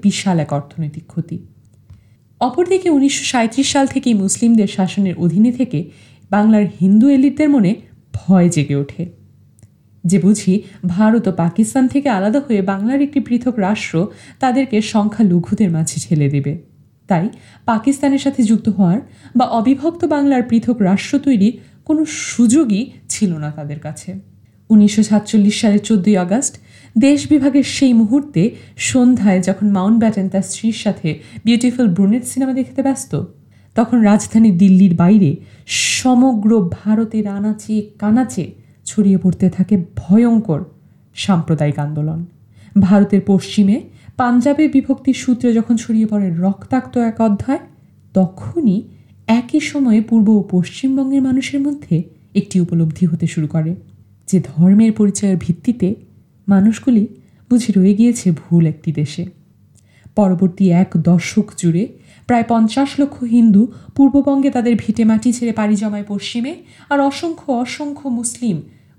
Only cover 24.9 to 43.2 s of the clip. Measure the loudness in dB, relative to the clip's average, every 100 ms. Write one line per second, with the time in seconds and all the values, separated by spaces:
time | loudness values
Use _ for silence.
24.9 | 2 2 0 2 2 2 2 0 0 0
25.9 | 0 2 0 0 -2 -4 -10 _ -20 -4
26.9 | 2 2 2 2 2 2 0 0 0 2
27.9 | 4 2 0 -2 0 -2 -2 -20 -10 -2
28.9 | 2 2 4 2 2 0 -2 0 0 2
29.9 | 2 2 0 -2 -4 -4 -4 -4 -2 -6
30.9 | -4 -6 -6 -12 -6 0 0 0 0 0
31.9 | 2 2 0 -4 -6 -4 -4 -6 -4 -4
32.9 | -4 -6 -8 -8 _ _ _ _ -2 0
33.9 | 2 4 2 2 2 4 4 6 6 4
34.9 | 4 4 4 2 -2 -12 -20 -10 -6 -4
35.9 | -2 0 2 2 2 2 2 0 -4 -2
36.9 | -2 -2 -4 -6 -4 -4 -6 -6 -6 -6
37.9 | -6 0 0 0 -6 -8 -12 _ _ -8
38.9 | 0 2 2 0 0 -2 0 0 0 -2
39.9 | -8 2 2 4 2 0 -6 -6 _ _
40.9 | _ _ -8 -2 0 0 -2 -2 -4 -6
41.9 | -6 -6 -6 -12 _ _ _ -4 0 4
42.9 | 4 4 0